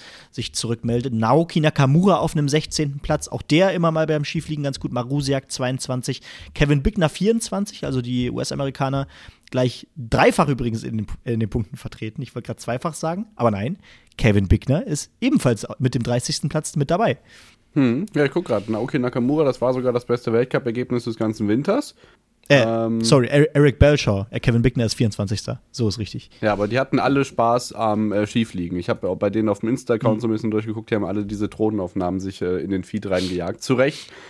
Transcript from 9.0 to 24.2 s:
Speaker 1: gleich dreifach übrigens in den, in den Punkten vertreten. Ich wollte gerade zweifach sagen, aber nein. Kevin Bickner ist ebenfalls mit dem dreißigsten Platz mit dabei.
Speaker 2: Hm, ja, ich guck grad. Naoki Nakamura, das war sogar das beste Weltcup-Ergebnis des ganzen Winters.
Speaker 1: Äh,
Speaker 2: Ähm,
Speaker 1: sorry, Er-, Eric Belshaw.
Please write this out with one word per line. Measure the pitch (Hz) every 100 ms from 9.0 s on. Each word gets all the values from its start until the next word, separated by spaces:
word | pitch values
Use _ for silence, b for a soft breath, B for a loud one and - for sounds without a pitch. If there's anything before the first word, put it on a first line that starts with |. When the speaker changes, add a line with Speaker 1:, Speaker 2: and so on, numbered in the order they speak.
| 135 B B B _
Speaker 1:
gleich | 127 127 - - -
dreifach | 113 120 202 - 147
übrigens | 123 120 110
in | 127 113
den, | 104 -
in | - 113
den | 107
Punkten | 123 101 135
vertreten. | - - 110 107
Ich | 123 127
wollte | 117
gerade | 113
zweifach | - 123 170
sagen, | 151 160 180 226 -
aber | 233
nein. | 196 175 202 b b b -
Kevin | 113 101 95
Bickner | 113 - 147 254
ist | 147 - _
ebenfalls | 247 294 135 113 - -
mit | 127 123
dem |
dreißigsten | 117 123 - - 151
Platz | 156 - 156
mit | 139
dabei. | 175 226 - B B B _ _
Speaker 2:
Hm, | 156 131 123 208 147
ja, | 139
ich |
guck | - -
grad. | 107 101
Naoki | 110 123 143
Nakamura, | 123 127 120 151
das | 143 123
war | 123
sogar | 127 127
das | 120 -
beste | 120 -
Weltcup-Ergebnis | 113 123 139 120 113 123 123 120
des | 113
ganzen | 113 110 104
Winters. | 113 147 247 - b b b _ _ -
Speaker 1:
Äh, | 139 113 113 113
Speaker 2:
Ähm, | 113
Speaker 1:
sorry, | 113 135 123
Er-, | 143 151 143
Eric | 147 -
Belshaw. | 143 147 - 98